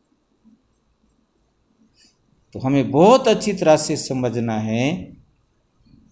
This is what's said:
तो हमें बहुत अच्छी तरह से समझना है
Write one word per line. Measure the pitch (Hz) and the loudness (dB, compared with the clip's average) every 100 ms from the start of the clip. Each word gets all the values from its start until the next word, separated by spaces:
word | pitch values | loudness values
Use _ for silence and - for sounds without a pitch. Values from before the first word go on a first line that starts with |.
| _ _ _ _ _ _ _ _ _ _ _ _ _ _ _ _ _ _ _ _ _ _ _ _ _ | _ _ _ _ _ _ _ _ _ _ _ _ _ _ _ _ _ _ _ _ _ _ _ _ _
तो | - | -10
हमें | 127 139 131 | -2 -2 0
बहुत | 139 196 262 240 | 4 6 6 4
अच्छी | 214 214 | 0 -2
तरह | 196 160 151 | 0 2 2
से | - 147 | 2 -6
समझना | - 131 123 113 113 110 | -6 -4 -4 -4 -4 -4
है | 110 113 131 180 - - _ _ _ _ _ _ _ _ _ | -4 -2 -2 -4 -10 -20 _ _ _ _ _ _ _ _ _